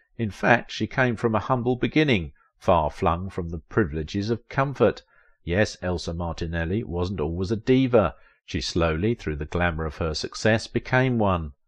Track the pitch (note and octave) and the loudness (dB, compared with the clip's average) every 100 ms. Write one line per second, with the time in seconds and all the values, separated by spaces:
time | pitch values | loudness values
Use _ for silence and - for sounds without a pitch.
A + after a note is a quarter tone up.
0 | _ - A2 - - A#2 - - A2 - | _ -6 -6 0 4 4 2 -6 -6 0
1 | B2+ A2 A#2 G#2+ - C3 A#2 B2 B2 D3+ | 0 0 0 0 0 -2 0 0 0 2
2 | D3+ G#2+ D2 - _ _ - E2+ D2+ - | 4 2 0 -12 _ _ 4 4 4 0
3 | F2+ E2+ F#2+ - E2+ E2+ - - F2+ D#2 | 0 0 -4 -6 -6 -8 -4 0 0 -2
4 | D#2 G2+ G2+ A#2 - - C#3 C3 G#2+ - | -4 -4 -2 -4 -4 -2 -2 4 2 2
5 | _ _ _ _ - F2+ G#2+ - F2+ F2 | _ _ _ _ -2 0 0 -2 -4 -4
6 | - E2+ E2+ D#2 E2 E2 E2 G2+ - E2+ | -4 -6 -6 -6 -6 -4 -2 -2 -4 -4
7 | F2+ F#2 D2+ E2+ F#2+ G#2+ - C3 C3 A#2+ | -4 -2 -4 -2 -2 -2 4 4 6 4
8 | E2+ - _ _ - F2 - F2+ E2 D#2+ | 4 -2 _ _ -8 -6 -2 0 2 2
9 | G#2+ A#2+ - D2 D#2 F2 F2 D#2 D#2+ - | 0 -2 -4 -6 -4 -2 0 -2 -6 -4
10 | E2+ D#2 - - A2 A2 - A#2 - C3 | -4 -4 -8 -2 2 2 0 -6 0 0
11 | C3 A#2 G2+ F2 D#2 - | 2 2 2 2 -2 -12